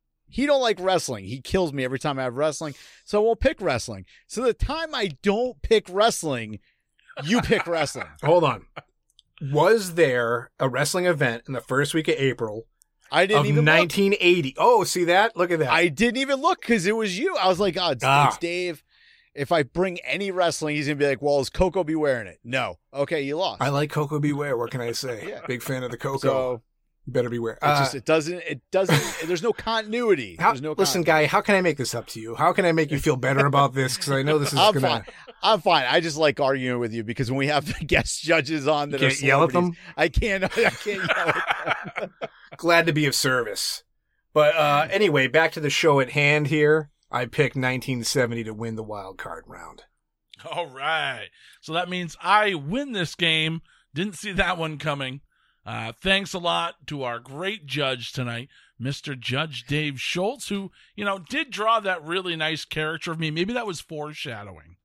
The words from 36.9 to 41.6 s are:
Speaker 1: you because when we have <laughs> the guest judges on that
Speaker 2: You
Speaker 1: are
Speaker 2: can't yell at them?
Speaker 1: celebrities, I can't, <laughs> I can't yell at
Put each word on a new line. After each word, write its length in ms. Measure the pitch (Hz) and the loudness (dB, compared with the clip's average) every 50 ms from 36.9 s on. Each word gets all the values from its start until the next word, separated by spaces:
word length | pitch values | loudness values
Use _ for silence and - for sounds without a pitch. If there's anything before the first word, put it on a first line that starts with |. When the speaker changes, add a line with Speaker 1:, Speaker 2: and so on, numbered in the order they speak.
| 110 | -4
Speaker 1:
you 100 | 117 110 | -6 -6
because 260 | 110 117 - 135 113 | -6 -4 -4 -2 -2
when 80 | 131 | -2
we 100 | 139 135 | 0 0
have 180 | 143 147 143 143 | 0 0 0 -2
<laughs> 120 | 151 147 | -4 -6
the 80 | - 160 | -8 -2
guest 380 | 131 - 151 - - - - - | 0 0 0 0 0 -6 -4 0
judges 440 | 156 165 160 143 135 160 151 135 | 0 2 2 2 0 -2 -2 0
on 240 | 143 156 147 147 147 | 2 2 2 0 -2
that 100 | 143 135 | -2 0
Speaker 2:
You 60 | 143 | 2
Speaker 1:
are 20 | 135 | 2
Speaker 2:
can't 100 | 135 135 | 0 2
yell 220 | 135 135 135 139 160 | 2 4 4 6 4
at 80 | 165 | 4
them? 240 | - 175 175 180 170 | 4 2 0 0 -2
Speaker 1:
celebrities, 180 | - - - - | -6 -14 -10 -4
I 100 | - 156 170 | -2 0 0
can't, 340 | - - 220 220 196 190 185 | 0 0 0 0 0 -2 -2
<laughs> 140 | 180 - 220 233 | -2 0 0 0
I 40 | 202 | 0
can't 160 | - - - 214 202 190 180 160 - | 0 -2 -6 -6 -6 -4 -2 -2 -2
yell 120 | - 170 165 | -2 -2 -2
at 640 | - 170 165 - - - | -2 -2 -2 -4 -4 -4